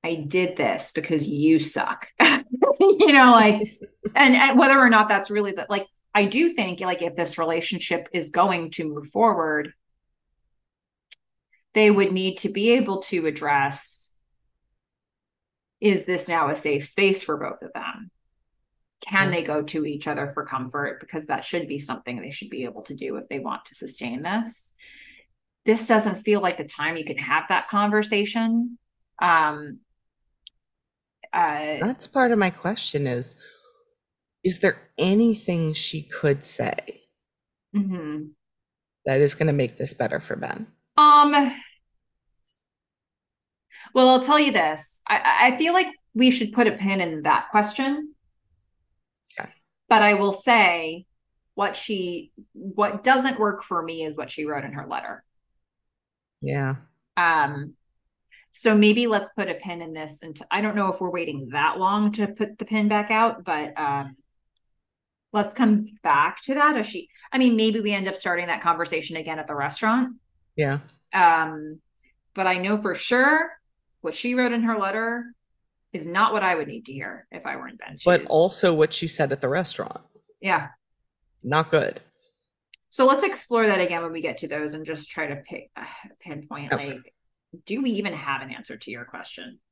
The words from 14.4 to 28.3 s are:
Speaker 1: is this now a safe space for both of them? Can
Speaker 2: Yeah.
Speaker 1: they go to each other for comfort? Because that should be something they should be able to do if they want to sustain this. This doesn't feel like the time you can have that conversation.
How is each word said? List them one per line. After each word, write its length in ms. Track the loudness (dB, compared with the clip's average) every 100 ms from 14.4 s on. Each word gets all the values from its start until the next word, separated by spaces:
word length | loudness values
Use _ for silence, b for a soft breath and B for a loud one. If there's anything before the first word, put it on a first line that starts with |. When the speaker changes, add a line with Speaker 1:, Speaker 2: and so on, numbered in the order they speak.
| _ _ _ _ _ _ _ _ _ _ _ _ _ _
Speaker 1:
is 260 | 2 2 0
this 220 | -4 -2
now 220 | 0 0
a 60 | -2
safe 320 | -2 -2 -2
space 340 | 0 2 0
for 140 | -2 -6
both 240 | -6 -10
of 100 | -14
them? 380 | -12 -12 -12 -18 _ _ _ _ _ _ _ _ _
Can 300 | -4 0 0
Speaker 2:
Yeah. 80 | 0
Speaker 1:
they 40 |
go 180 | -2 -4
to 220 | -4 -6 -6
each 220 | -6 -6
other 220 | -6 -6
for 160 | -8 -8
comfort? 540 | -8 -8 -6 -6 -8
Because 280 | -12 -12 -6
that 160 | -6 -4
should 220 | -6 -6
be 120 | -8
something 400 | -8 -10 -10 -12
they 80 | -12
should 180 | -14 -12
be 160 | -10 -10
able 160 | -12
to 100 | -16 -12
do 200 | -10 -10
if 120 | -10
they 100 | -10
want 260 | -8 -12 -14
to 100 | -16
sustain 460 | -14 -10 -10 -8
this. 520 | -4 -4 -4 -8 -12 -16 b b b b b _ _ _ 0
This 220 | 0 4
doesn't 280 | 2 2 -4
feel 240 | -2 0
like 160 | 0 -4
the 80 | -12
time 320 | -6 -6 -6
you 80 | -8
can 120 | -10
have 280 | -2 -2 0
that 180 | -2 0
conversation. 1120 | -2 2 0 0 -2 -2